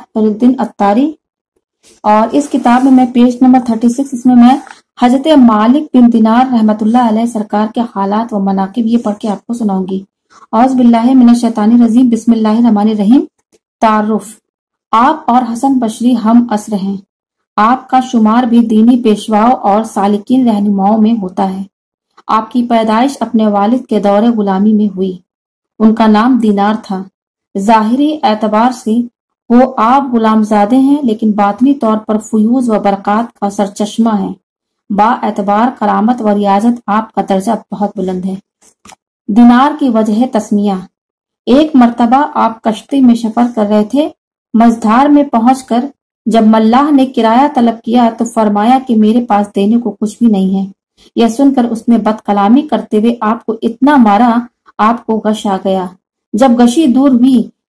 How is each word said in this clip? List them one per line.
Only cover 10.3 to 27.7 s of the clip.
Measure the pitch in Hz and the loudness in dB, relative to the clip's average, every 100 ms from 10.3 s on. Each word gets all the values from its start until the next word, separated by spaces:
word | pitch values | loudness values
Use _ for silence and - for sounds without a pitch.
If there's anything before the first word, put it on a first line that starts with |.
| _ _ | _ _
औज़ | 220 262 254 | 0 0 2
बिल्लाहि | 233 233 240 | 2 4 4
मिनश | 262 240 233 | 4 4 4
शैतानिर | 226 220 208 240 | 0 -2 2 2
रजीम, | 233 233 254 | 4 2 2
बिस्मिल्लाहिर | 220 - 220 214 226 | 0 0 0 0 2
रहमानिर | 240 208 214 214 | 2 2 0 0
रहीम। | 202 277 370 _ _ _ _ _ | 2 2 0 _ _ _ _ _
तारुफ, | 220 214 214 214 - - _ _ _ _ _ | 0 0 -2 -4 -6 -20 _ _ _ _ _
आप | 220 254 311 - | 0 0 0 -2
और | 233 | -2
हसन | 240 233 269 262 | -2 -4 -2 -2
बशरी | 226 - 240 | -4 -2 -2
हम | 233 214 233 - | 0 2 2 2
असर | 214 214 | -4 -4
हैं। | 202 196 196 - _ _ _ _ - | -6 -6 -8 -14 _ _ _ _ -2
आपका | 220 262 - 254 | 0 0 -2 -2
शुमार | 247 233 214 233 247 | 0 0 0 0 2
भी | 233 220 | 2 2
दीनी | 220 233 254 | 2 4 2
पेशवाओं | 226 208 - 214 226 | 0 -2 -2 0 0
और | 262 202 202 | 0 0 -2
सालिकीन | 220 220 202 208 - 254 240 | -2 -4 -2 -2 -2 0 0
रहनुमाओं | 208 208 196 196 220 | 0 0 0 0 2
में | 214 226 | 0 0
होता | 185 - | -4 -4
है। | 190 190 196 _ _ _ _ _ - | -6 -6 -12 _ _ _ _ _ -4
आपकी | 220 226 247 | -4 -2 -4
पैदाइश | 240 233 226 220 269 - | -2 -2 0 0 -2 -4
अपने | 226 220 214 | -4 -2 0
वालिद | 202 202 254 - | 0 0 -2 -2
के | 208 | -2
दौरे | 202 202 233 | 0 2 0
गुलामी | 226 202 190 208 | 0 -2 0 0
में | 214 208 | 0 -2
हुई। | 180 190 180 _ _ _ _ _ - | -4 -8 -8 _ _ _ _ _ -2
उनका | 220 220 220 | 0 2 2
नाम | 208 240 247 | 2 2 0
दीनार | 220 196 202 220 | 0 0 -2 -4
था। | - 190 190 _ _ _ _ | -6 -10 -10 _ _ _ _
ज़ाहिरी | 196 202 | -6 0